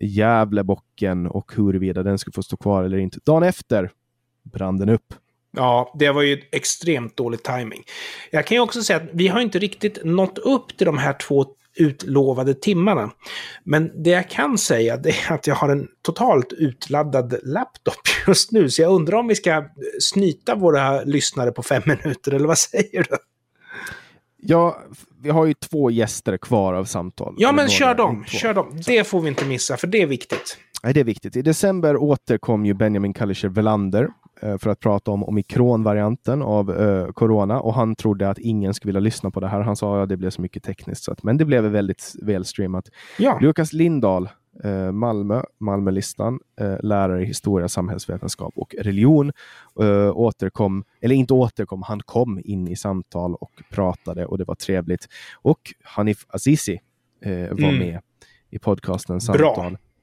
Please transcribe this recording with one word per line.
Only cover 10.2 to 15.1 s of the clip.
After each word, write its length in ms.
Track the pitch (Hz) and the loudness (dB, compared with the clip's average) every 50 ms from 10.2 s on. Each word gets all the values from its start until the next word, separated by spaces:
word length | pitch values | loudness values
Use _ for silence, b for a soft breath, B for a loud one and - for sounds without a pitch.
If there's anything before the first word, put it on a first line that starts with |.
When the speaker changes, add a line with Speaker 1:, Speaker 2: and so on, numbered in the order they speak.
| 190 185 - - | 2 0 -2 -2
Speaker 2:
upp 380 | - 262 269 - - - - | 0 0 0 0 -2 -6 -4
till 100 | - 185 | 0 0
de 120 | 165 147 135 | 2 2 2
här 140 | 143 143 | 0 -2
två 340 | 139 - - - 143 139 135 135 - _ _ _ _ | -2 -4 -4 0 2 2 2 2 -4 _ _ _ _
utlovade 800 | - 165 147 139 - - - 135 139 135 135 127 127 127 139 131 | 2 2 2 2 -2 -6 0 2 4 4 4 2 2 0 0 0
timmarna. 560 | 135 - 208 196 170 180 214 190 139 104 117 - B B B B B B B B B B | 0 0 0 2 4 4 2 2 2 0 -4 -8 B B B B B B B B B B
Men 380 | - 156 156 160 - - - | 0 2 2 2 0 -4 -2
det 80 | 156 175 | 2 2
jag 200 | 175 180 180 - | 4 4 2 -2
kan 280 | - - 277 294 247 196 | -2 -2 0 0 0 0
säga, 380 | - - 120 113 113 113 117 | 2 2 2 2 2 0 0
det 140 | 131 135 156 | 0 0 -2